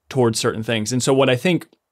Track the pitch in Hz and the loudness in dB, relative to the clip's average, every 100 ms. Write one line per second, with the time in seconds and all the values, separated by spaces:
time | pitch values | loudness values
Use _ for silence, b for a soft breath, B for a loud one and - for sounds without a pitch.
0 | _ 135 117 113 123 107 110 117 107 123 | _ 0 2 2 -2 -4 -4 -4 -2 -4
1 | 120 135 135 123 185 170 - _ _ | 0 2 4 2 0 -2 -4 _ _